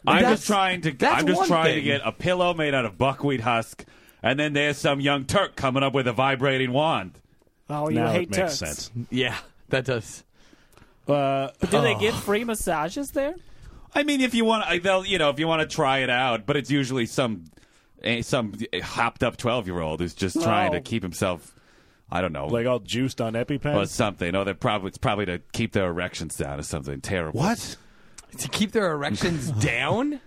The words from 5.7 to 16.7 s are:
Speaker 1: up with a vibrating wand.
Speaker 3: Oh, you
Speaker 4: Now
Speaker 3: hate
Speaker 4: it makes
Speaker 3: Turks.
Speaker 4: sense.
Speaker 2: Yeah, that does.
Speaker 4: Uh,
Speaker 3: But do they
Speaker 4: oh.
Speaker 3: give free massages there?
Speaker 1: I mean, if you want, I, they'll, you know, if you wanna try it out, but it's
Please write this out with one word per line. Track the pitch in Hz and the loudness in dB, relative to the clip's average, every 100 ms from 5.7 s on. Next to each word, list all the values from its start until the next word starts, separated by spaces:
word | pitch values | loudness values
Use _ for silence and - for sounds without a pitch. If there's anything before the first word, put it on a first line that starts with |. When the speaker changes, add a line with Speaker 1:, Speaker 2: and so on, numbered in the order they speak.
| 131 | 2
Speaker 1:
up | 139 | 2
with | 131 123 | 2 0
a | |
vibrating | 117 135 131 139 135 127 | 2 2 2 0 0 0
wand. | 127 156 127 92 - _ _ _ _ - | 2 2 0 -4 -16 _ _ _ _ -10
Speaker 3:
Oh, | 147 151 | -4 -2
you | 151 | 0
Speaker 4:
Now | - | 2
Speaker 3:
hate | 175 | 0
Speaker 4:
it | 175 | 0
makes | 190 | 0
Speaker 3:
Turks. | 180 139 | 0 -2
Speaker 4:
sense. | 80 73 - 117 117 | -6 -8 -10 -10 -4
Speaker 2:
Yeah, | 123 123 107 - _ - | -2 -2 -4 -12 _ -4
that | 131 | -2
does. | 127 123 - - _ _ - - _ - - _ - | 0 -4 -4 -18 _ _ -20 -20 _ -20 -20 _ 0
Speaker 4:
Uh, | 143 139 139 135 - | 2 2 0 -4 -4
Speaker 3:
But | 175 | 0
do | 208 | 4
they | 233 | 4
Speaker 4:
oh. | 208 | 2
Speaker 3:
give | 208 | 0
free | 226 - 208 | 0 -2 -2
massages | 240 214 - 160 160 - 285 | -2 -4 -2 -2 -2 -6 -6
there? | 294 277 349 - - - - - | -4 -4 -6 -16 -20 -20 -20 -4
Speaker 1:
I | 294 | 0
mean, | 294 285 | 2 2
if | 254 | 2
you | 226 | 4
want, | 226 220 175 | 2 2 0
I, | 175 | 0
they'll, | 185 190 | 2 2
you | 196 185 | 2 2
know, | 147 | 2
if | 139 | 2
you | 160 | 0
wanna | 160 156 | 2 0
try | - 139 135 | 2 2 2
it | 127 | 2
out, | 123 131 113 104 | 2 2 0 0
but | 143 | -2
it's | 131 | 2